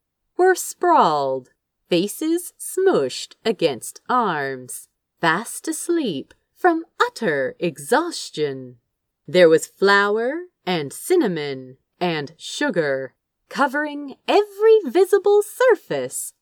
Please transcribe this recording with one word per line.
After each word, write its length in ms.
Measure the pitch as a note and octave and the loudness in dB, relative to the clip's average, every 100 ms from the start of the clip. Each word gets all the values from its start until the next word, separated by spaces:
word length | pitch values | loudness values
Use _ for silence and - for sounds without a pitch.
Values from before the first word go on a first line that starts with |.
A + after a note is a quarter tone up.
| _ _ _ - | _ _ _ 0
were 200 | F#4 F4+ | 2 2
sprawled, 960 | - - F4 D4+ F#3 D3+ C#3 C3 B2+ _ _ _ - | -4 -2 2 4 4 2 -2 -4 -8 _ _ _ -2
faces 640 | F3 G3+ - D#4 E4+ - _ | 0 0 -4 -2 -2 -4 _
smooshed 760 | - - F#4+ A3 C3 - - - | -10 0 2 2 0 -6 -14 -8
against 560 | A3 G#3+ D#3+ A#2+ - - - | -6 -2 -2 -2 -12 -16 -2
arms, 800 | B3 G3 D#3 C#3 C3 B2+ - - _ _ - | 0 0 -2 -6 -8 -12 -18 -18 _ _ -4
fast 480 | E3 E3+ A3+ - - | 0 0 -4 -10 -8
asleep 680 | D#4 - E4+ B3+ C3+ - _ _ | -8 -4 -2 -2 -6 -10 _ _
from 300 | _ F4+ E4 - - | _ 0 0 -6 -4
utter 540 | A#4+ - G#3+ C#3+ B2+ - | -4 -2 -2 -2 -2 -4
exhaustion. 1160 | E3+ C#3 C#3+ C#4 E4+ - - - D3 C3+ B2+ B2 _ _ _ _ - | -6 -6 -2 0 0 -8 -12 -6 -6 -6 -14 -20 _ _ _ _ -2
There 200 | F3 E3 | 4 6
was 180 | D#3+ - | 6 0
flour 800 | - G3 G3+ G3+ G#3+ A#3+ D#4+ F4+ _ - | -2 2 4 2 0 -4 -6 -10 _ -4
and 260 | E3+ C#3 | -4 -4
cinnamon 840 | - - F4+ A3+ E3 D3 C3 B2+ C3 _ - | -10 0 2 2 -2 -6 -8 -12 -20 _ -6
and 320 | F3 D#3+ C#3+ - | -4 -4 -6 -12
sugar 800 | - - D4 F3+ D3 C3+ C3 _ _ _ _ | -14 -6 -2 -2 -2 -2 -6 _ _ _ _
covering 680 | F#3+ C#4 C#4+ D4 C#4+ C#4+ - - | -2 -2 0 -6 -8 -14 -14 0
every 540 | F4 G#4 G4 A4 A4 | 2 2 2 6 6
visible 560 | D4+ E4 F#4+ G4+ G4+ G#4 | 4 2 4 4 4 2
surface 920 | - - B4+ F#4+ - C#3+ B2+ - - _ | 2 0 2 2 0 -6 -6 -8 -12 _